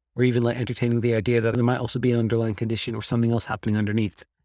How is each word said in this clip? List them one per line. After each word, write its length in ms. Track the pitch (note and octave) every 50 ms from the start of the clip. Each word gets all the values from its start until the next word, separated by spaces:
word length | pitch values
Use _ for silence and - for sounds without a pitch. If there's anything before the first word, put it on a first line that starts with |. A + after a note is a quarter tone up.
| _ _ _
or 60 | A#2+
even, 200 | B2+ B2+ A#2 A#2+
like, 140 | A#2 A#2+ A#2
entertaining 440 | B2+ A#2 A2 A#2+ - A#2+ A#2+ A#2 A#2
the 140 | G#2+ A#2+ A2+
idea 280 | A2 F#2+ B2 A#2+ A#2
that 120 | A2+ A2+ A2
there 100 | B2 A#2
might 160 | B2 B2+ -
also 180 | B2 A#2 - C3
be 140 | B2 B2
an 60 | A#2+ A#2
underlying 360 | A2+ G#2 A#2 A2+ A2+ A2+ G2+
condition 400 | - A#2 A2 A2+ G#2 - A#2+ A2+
or 80 | A2
something 280 | - - B2+ A#2 A#2 A#2
else 140 | A#2 A2 -
happening 320 | - A2 G2+ - A2+ G#2
underneath. 480 | G#2+ G#2 G#2 G#2 A2+ G#2+ G2 - - - - _ _ _